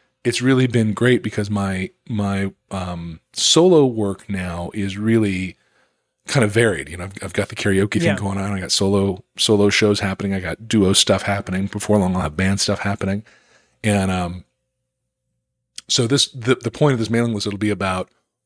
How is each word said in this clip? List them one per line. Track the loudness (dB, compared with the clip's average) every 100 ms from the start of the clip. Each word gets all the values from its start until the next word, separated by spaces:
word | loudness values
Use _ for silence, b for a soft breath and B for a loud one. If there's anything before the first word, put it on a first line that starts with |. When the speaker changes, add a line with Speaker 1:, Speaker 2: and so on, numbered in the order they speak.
| b b
Speaker 1:
it's | -4 0
really | 2 2 2
been | 2 0
great | 2 4 2
because | 0 -4 -4
my, | -2 -2 -4 -6 _ -8
my, | -4 -2 -2 -4 -8 -10
um, | -8 -8 -8 -10 -14 _
solo | -4 2 4 6 6 4
work | 2 -2 -4 -6
now | -6 -6 -8 -8 -6
is | -6 -2
really | 2 2 2 0 -6 -10 _ _ _ _ _ _ -2
kind | 2 2
of |
varied. | 4 2 0 -6
You | -10
know, | -12
I've, | -12
I've | -8
got | -4 -4
the | -2
karaoke | 0 2 2
thing | 2
Speaker 2:
Yeah. | 0 0
Speaker 1:
going | -2 -4
on. | -4
I | -4
got | -2
solo, | 0 2 2 2 -2 -8 -2
solo | 2 4 4
shows | 4 2 2
happening. | -2 -4 -4 -4
I |
got | -6 -8 0
duo | 4 4
stuff | 4 2 2
happening. | 0 -4 -4 -4 -4
Before | -4 0 2
long, | 2 0
I'll |
have | -2 0
band | 0 0
stuff | -2 -2
happening. | -4 -4 -4 -4 -8 b b b b b
And, | 0 2 2
um, | -2 -4 -8 -16 _ _ _ _ _ _ _ _ _ _ _ _ -14 -4
so | 0 2
this, | 2 0
the, | -2 -2 0
the | -2
point | 0 2
of | 2
this | 0
mailing | 0 0
list, | -2 -4
it'll | -2
be | -2
about | -2 -2 -4 -6 _ _ _